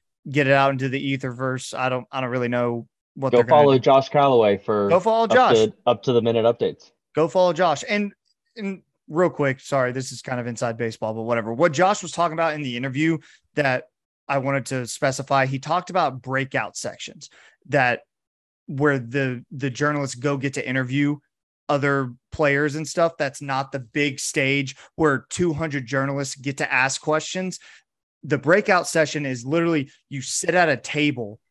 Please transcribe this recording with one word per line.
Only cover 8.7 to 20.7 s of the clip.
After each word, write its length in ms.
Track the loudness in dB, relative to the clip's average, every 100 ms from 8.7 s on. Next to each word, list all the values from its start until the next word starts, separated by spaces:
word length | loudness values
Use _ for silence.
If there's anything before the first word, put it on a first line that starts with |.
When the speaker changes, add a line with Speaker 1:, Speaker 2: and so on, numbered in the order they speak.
| -8 _ _ -6
Speaker 1:
real 240 | 0 0
quick, 300 | 2 -2 -2
sorry, 320 | -2 0 0
this 180 | -2 -8
is 120 | -10
kind 180 | -8 -8
of 80 | -6
inside 280 | -6 -6 -4
baseball, 380 | -6 -4 -6
but 80 | -4
whatever. 300 | -2 -2 -2
What 160 | 0 0
Josh 320 | 4 2 0
was 80 | -4
talking 240 | -4 -2
about 200 | -2 -4
in 80 | -4
the 140 | -6 -6
interview 420 | -6 -2 0 -2 -6 _ _
that 300 | -2 0 0 -4 _ _ _ -4
I 120 | -2
wanted 280 | 0 -2 -2
to 220 | -6 -6
specify, 580 | -4 -2 -2 0 0 0
he 140 | -2
talked 300 | -2 -4 -2
about 300 | 0 0 -2
breakout 560 | -6 -4 -2 -4 -6 -8
sections 540 | -10 -10 -14 -16 -20 _ _ _ -2
that 320 | 2 2 0 -6 _ _ _ _ _ -10
where 320 | 0 0 0
the, 460 | -2 -4 -4 -4 -10
the 180 | -8 -6
journalists 460 | -2 -2 -2 -4
go 220 | -4 -4 -2
get 180 | -4
to 120 | -6
interview 500 | -4